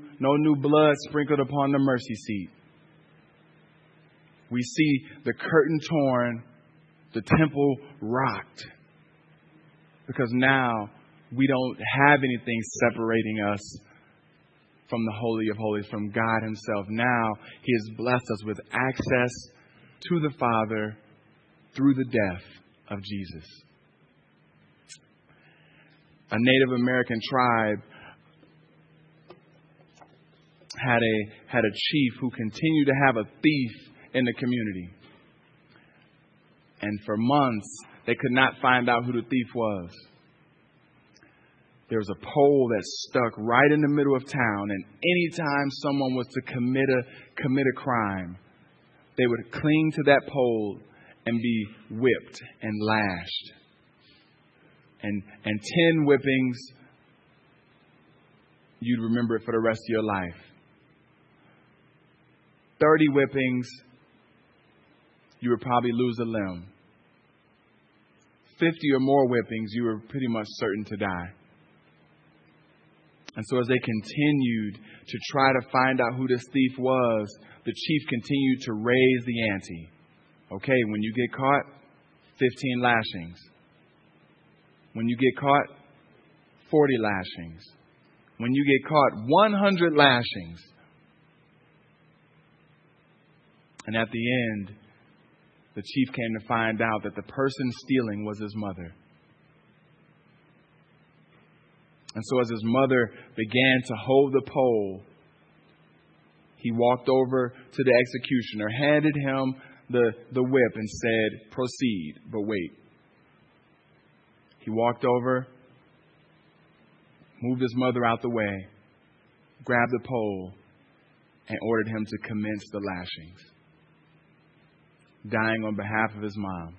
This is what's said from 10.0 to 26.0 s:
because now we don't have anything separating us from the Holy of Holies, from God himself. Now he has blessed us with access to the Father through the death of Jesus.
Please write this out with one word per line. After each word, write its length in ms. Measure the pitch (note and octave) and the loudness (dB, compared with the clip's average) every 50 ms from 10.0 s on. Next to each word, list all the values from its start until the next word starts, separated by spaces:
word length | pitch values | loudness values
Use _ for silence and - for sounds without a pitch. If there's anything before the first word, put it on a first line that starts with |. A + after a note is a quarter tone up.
| _ | _
because 220 | - C3 - B2+ A2+ | -8 -4 -2 -2 0
now 580 | A#2+ B2+ C3 C3+ C3+ C3+ B2+ A#2+ A2+ A2 G#2 G2 - - - _ _ _ _ - A#2+ | 0 2 2 4 4 2 2 0 -2 -4 -6 -8 -12 -20 -20 _ _ _ _ -8 -2
we 120 | B2+ C3+ | 0 2
don't 320 | C3+ C3+ B2+ B2+ B2+ - - A2+ A2 A#2 C3+ C#3 D3 | 2 2 0 -2 -4 -6 -6 -6 -2 2 6 6 6
have 120 | D3 C3+ | 6 6
anything 380 | C3+ B2+ A#2+ A2 - A#2+ A2+ A2+ G#2+ - - - | 4 0 -2 -2 -4 -4 -4 -4 -4 -6 -2 0
separating 580 | A#2+ A#2 G#2+ A#2 A2+ A2+ A2+ A2+ G#2+ A2 A2 G#2+ | 0 0 2 0 -2 0 0 0 0 -2 -2 -2
us 380 | G2+ G#2 G#2 G2+ - - - - - _ - _ _ _ _ _ _ _ _ _ _ _ _ _ _ _ _ _ _ - | -2 -2 -2 -4 -6 -12 -18 -18 -20 _ -20 _ _ _ _ _ _ _ _ _ _ _ _ _ _ _ _ _ _ -8
from 120 | B2 A#2 A2+ | -4 -4 -4
the 60 | A2 G#2+ | -4 -4
Holy 340 | G#2+ A#2+ A2+ A2+ A2 A2 G#2+ | -4 -2 -2 -2 0 -2 -2
of 80 | G#2 | -4
Holies, 300 | A2 A2 G#2+ G#2 G#2 G2+ | -2 -2 -2 -2 -4 -6
from 240 | - - G#2+ G#2 G#2 | -6 -8 -8 -6 -4
God 320 | G#2 A#2 A2+ A2+ A2+ A2 | -2 0 0 2 0 0
himself. 440 | A2 A2 G#2+ G2+ - A#2+ G#2+ G2+ F#2+ G2+ | -2 -4 -6 -6 -6 -4 -4 -4 -4 -4
Now 400 | A2 A2+ A#2+ B2+ B2 A#2 A2+ A2 G#2 - - - - - | -2 0 2 2 2 2 0 0 -2 -6 -10 -20 -20 -8
he 100 | - B2+ | -2 0
has 240 | B2 A2 G#2+ A2 A2 | 0 0 -2 -4 -8
blessed 340 | A2+ A2+ B2+ B2+ B2 A#2+ - A2 | -6 -2 0 0 0 0 -2 -6
us 100 | F#2+ G#2 | -6 -6
with 160 | G#2+ G2+ - - - | -8 -8 -8 -10 -6
access 600 | - A#2 B2+ C3 C3 - - - C3+ B2 B2 B2 - - - - _ _ _ _ _ _ - - _ - - - | -4 -2 -2 -2 -2 -4 -2 0 2 2 2 0 -2 -8 -16 -20 _ _ _ _ _ _ -20 -20 _ -12 -6 -2
to 100 | F3 E3 | -2 0
the 140 | D3+ D3 C#3 - | 0 -2 -2 -2
Father 600 | B2+ A#2+ A2+ A2 A2 G#2+ A2 G#2+ G#2+ G#2+ G#2+ - _ _ _ _ _ _ _ _ _ _ _ _ _ _ - | 0 0 2 0 0 -2 -2 -4 -4 -6 -8 -12 _ _ _ _ _ _ _ _ _ _ _ _ _ _ -4
through 180 | C3 C3+ C#3+ C3+ | 2 2 2 4
the 100 | C3 C3 | 2 0
death 360 | A#2 A#2 A2 G2+ F#2+ F2+ F#2 - - - - _ _ _ _ _ - | 0 0 0 0 0 -2 -6 -12 -18 -20 -20 _ _ _ _ _ -10
of 80 | G#2 G2 | -10 -10
Jesus. 440 | G2 G2+ G#2 G2 F#2 E2+ - D#2+ - - - - _ _ _ _ _ _ _ _ _ _ _ _ _ _ _ _ _ _ _ _ _ _ _ _ _ - - - _ _ _ _ _ _ _ _ _ _ _ _ _ _ _ _ _ _ _ _ | -8 -8 -8 -8 -8 -10 -12 -16 -18 -20 -20 -20 _ _ _ _ _ _ _ _ _ _ _ _ _ _ _ _ _ _ _ _ _ _ _ _ _ -20 -20 -20 _ _ _ _ _ _ _ _ _ _ _ _ _ _ _ _ _ _ _ _